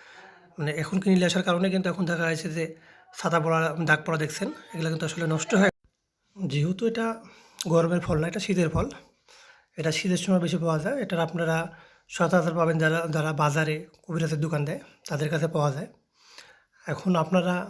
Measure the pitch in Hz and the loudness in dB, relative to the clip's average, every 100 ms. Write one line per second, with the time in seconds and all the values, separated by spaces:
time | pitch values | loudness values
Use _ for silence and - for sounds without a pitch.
0 | - - - - - - 151 151 151 190 | -20 -20 -20 -20 -20 -8 -6 -4 -4 0
1 | 185 185 175 180 185 175 190 185 180 170 | 4 4 4 2 0 0 2 0 -2 -2
2 | 165 170 165 160 165 160 160 - - - | -2 0 0 -2 -4 -6 -6 -8 -20 -20
3 | - - 160 165 160 160 160 156 156 151 | -20 -6 0 2 2 2 2 0 2 2
4 | - 160 151 - 196 - - 170 160 160 | 2 -2 -4 -4 -8 -8 -12 -6 -4 -2
5 | 160 170 165 160 160 202 202 - _ _ | -4 -4 -2 0 2 4 4 2 _ _
6 | _ _ _ 196 170 143 165 190 226 226 | _ _ _ -8 -4 0 0 0 -2 0
7 | 226 226 - - - - 160 165 165 175 | -4 -4 -12 -20 -20 -10 2 4 4 2
8 | 170 160 165 208 202 185 160 165 262 - | 0 0 0 -4 0 2 2 0 -2 -6
9 | - _ _ - - - _ - 156 156 | -18 _ _ -20 -20 -20 _ -6 -2 -2
10 | 190 175 - 185 170 170 165 156 185 285 | 0 0 2 2 2 0 0 0 -2 -4
11 | 196 170 165 170 160 160 165 - - _ | -2 -2 -2 -2 0 -2 -4 -10 -20 _
12 | _ - 170 180 165 165 165 160 156 165 | _ -2 2 4 2 2 2 2 2 2
13 | 165 151 156 151 147 151 156 156 - _ | 0 -2 -2 2 2 2 0 -2 -8 _
14 | - 165 160 156 156 147 147 180 - - | -8 -4 -2 -2 -2 -2 -2 -6 -10 -16
15 | - 143 151 160 160 165 147 135 214 - | -8 -4 -2 -2 -2 0 0 -2 -8 -16
16 | _ _ _ - - - _ _ - 147 | _ _ _ -20 -20 -20 _ _ -8 -4
17 | 190 175 156 185 180 180 | 0 0 2 2 2 -2